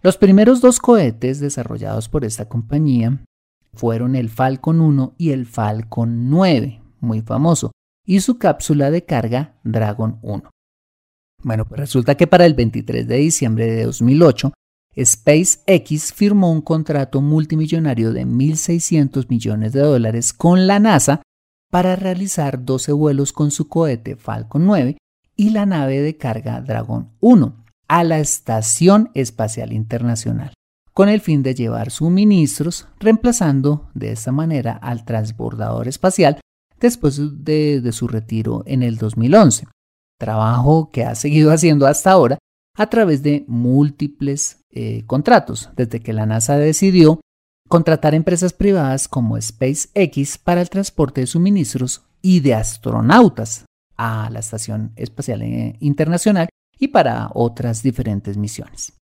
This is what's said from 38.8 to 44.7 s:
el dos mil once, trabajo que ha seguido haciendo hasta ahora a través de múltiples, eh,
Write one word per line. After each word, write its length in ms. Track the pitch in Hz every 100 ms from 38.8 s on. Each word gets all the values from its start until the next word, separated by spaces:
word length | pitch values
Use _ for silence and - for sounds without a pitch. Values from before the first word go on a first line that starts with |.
el 140 | 123 113
dos 200 | 107 110
mil 160 | 120
once, 320 | 202 180 - - _ _ _ _ _
trabajo 720 | 110 110 110 123 131 160 156
que 120 | -
ha 120 | 117 113
seguido 360 | 147 151 151
haciendo 360 | 160 170 147 139
hasta 240 | 147 190
ahora 260 | 190 120 139 _ _ _ -
a 100 | 214
través 320 | 226 208 143
de 200 | 143 147 -
múltiples, 1120 | 117 120 131 147 139 147 - 139 143 - _
eh, 340 | _